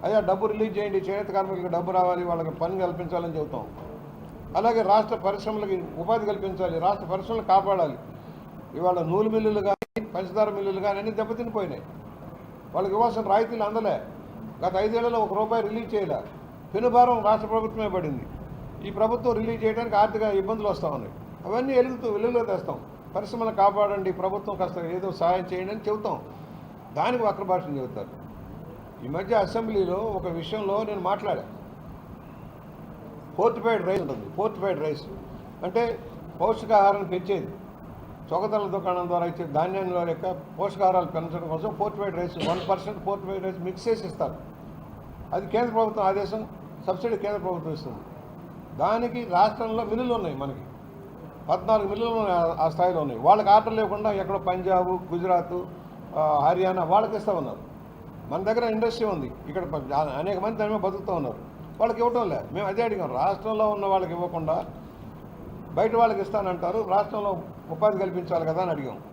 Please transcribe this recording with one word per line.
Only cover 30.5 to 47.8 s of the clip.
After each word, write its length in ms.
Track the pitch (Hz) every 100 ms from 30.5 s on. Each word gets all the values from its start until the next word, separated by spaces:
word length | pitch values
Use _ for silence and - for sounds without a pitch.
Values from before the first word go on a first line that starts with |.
| 214 196 202
నేను 180 | 214 202
మాట్లాడా. 440 | 180 202 208 139 - - - - - - - - - - - - - - - - - - - -
ఫోర్టిఫైడ్ 500 | 220 233 220 220 175
రైస్ 160 | 196
ఉంటుంది. 280 | 151 117 104
ఫోర్టిఫైడ్ 500 | - 214 208 196 170
రైస్ 220 | 156 147 - - - - - -
అంటే 340 | 180 226 233 226 - - - -
పౌష్టికాహారాన్ని 680 | 190 220 220 214 196 202 180
పెంచేది. 400 | 180 175 190 - - - - - - - - -
చౌకధరల 340 | 165 208 214 196
దుకాణం 420 | 190 180 180 175
ద్వారా 180 | 175 170
ఇచ్చే 180 | -
ధాన్యంలో 640 | 165 147 175 190 185 180 170
యొక్క 280 | 165 185 180 - -
పోషకాహారాలు 480 | 196 185 190 185 175
పెంచడం 420 | 165 165 165 165
కోసం 260 | 160 208
ఫోర్టిఫైడ్ 420 | 165 208 208 202 165
రైస్, 320 | 175 165 151
వన్ 220 | 180 175
పర్సెంట్ 340 | 190 208 202
ఫోర్టిఫైడ్ 400 | 190 202 190 196
రైస్ 160 | 190 175
మిక్స్ 280 | 175 180 233
చేసి 180 | 220 180
ఇస్తారు. 280 | - 147 - - - - - - - - - -
అది 140 | 170 196
కేంద్ర 260 | 220 240
ప్రభుత్వం 320 | 226 220 214
ఆదేశం, 440 | 190 196 196 220 214 - - - -
సబ్సిడీ 300 | 180 233 214
కేంద్ర 240 | 202 208
ప్రభుత్వం 320 | 180 175 160
ఇస్తుంది. 260 | 151